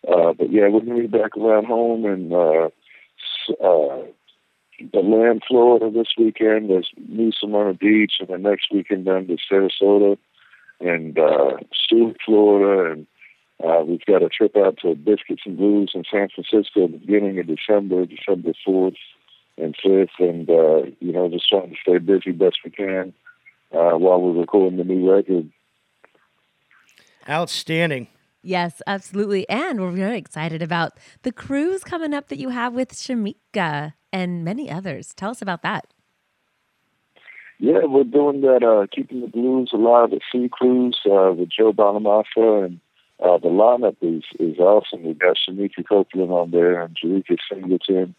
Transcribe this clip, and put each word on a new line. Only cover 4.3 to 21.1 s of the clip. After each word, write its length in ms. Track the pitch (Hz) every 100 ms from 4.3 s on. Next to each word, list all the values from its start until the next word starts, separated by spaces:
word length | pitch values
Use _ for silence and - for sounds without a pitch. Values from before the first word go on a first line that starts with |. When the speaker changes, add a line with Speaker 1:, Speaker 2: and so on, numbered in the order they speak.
| _ _ _ _ - -
Speaker 1:
Belen, 480 | 107 95 110 117 113 -
Florida 460 | 123 120 120 113
this 160 | 110 113 -
weekend. 520 | 113 - 110 110 107
There's 200 | 95 87 - -
New 240 | 107 113
Smyrna 400 | 104 104 104 104
Beach, 400 | 90 101 107 104 -
and 80 | 92
the 80 | 90
next 340 | 101 98 -
weekend 340 | 101 90 98 92
down 220 | 95 92
to 100 | 85 -
Sarasota 680 | 98 95 - 98 101 101 98 _ _ _ _ _ _
and, 400 | 90 85 80 76
uh, 380 | 78 76 69 67 -
Stuart, 420 | - - 113 113 110 -
Florida, 680 | 107 104 101 101 98 87
and, 140 | 78 78 _ - _ _ _
uh, 220 | 82 82
we've 220 | 78 85 -
got 180 | 95
a 60 | 87
trip 260 | - 104 104
out 220 | 98 -
to 180 | 90 76
Biscuits 460 | 76 104 - 85 -
and 120 | 87
Blues 340 | 101 104 98
in 120 | 95 82
San 200 | 104 101
Francisco 560 | - 110 110 101 - 90
at 80 |
the 40 | 78
beginning 380 | - 104 101 92
of 100 | 85
December, 580 | 78 - 104 101 92 87
December 480 | 80 - 92 87 80
fourth 300 | - 95 92 92 - _ _ _ _ -
and 180 | 80 73
fifth, 340 | 95 95 92 -
and, 320 | 90 85 82
uh, 340 | 82 80 78 67 -
you 100 | 87